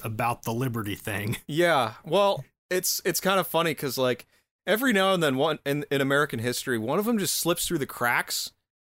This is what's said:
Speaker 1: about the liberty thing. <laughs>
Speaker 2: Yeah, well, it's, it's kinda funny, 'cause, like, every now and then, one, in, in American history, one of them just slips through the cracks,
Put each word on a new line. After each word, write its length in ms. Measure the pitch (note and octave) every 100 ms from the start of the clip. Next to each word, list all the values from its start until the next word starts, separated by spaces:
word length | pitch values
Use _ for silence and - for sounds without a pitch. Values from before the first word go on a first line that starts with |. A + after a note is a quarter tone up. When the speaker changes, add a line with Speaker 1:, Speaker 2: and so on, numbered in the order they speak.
Speaker 1:
about 400 | A#2 A2 A#2+ A#2+
the 100 | -
liberty 420 | A2+ C3 A#2 G#2 F#2+
thing. 420 | - G2+ G#2 -
<laughs> 60 | -
Speaker 2:
Yeah, 460 | D3+ F3 D3+ A2 A2+ -
well, 380 | F3 G3+ E3 - _ _
it's, 320 | F#3 F#3 - F#3+
it's 140 | D#3+
kinda 220 | F#3 F#3+
funny, 300 | E3+ E3 E3
'cause, 240 | C#3 C#3+ A#2
like, 300 | B2+ B2 - _ _ _ -
every 260 | A3 C4+
now 200 | G3+ F#3+
and 100 | F#3+
then, 140 | D#3 C3
one, 220 | D#3 D#3 C#3+
in, 200 | C#3+ D3
in 120 | C#3
American 380 | C3+ C#3 D3 B2+
history, 380 | A#2+ B2 - A#2
one 220 | A2 D#3+
of 60 | G#3+
them 120 | A#3
just 180 | F3 -
slips 320 | E3+ E3+ -
through 120 | E3+
the 60 | B2+
cracks, 640 | - A#2+ C3+ - - - - _ _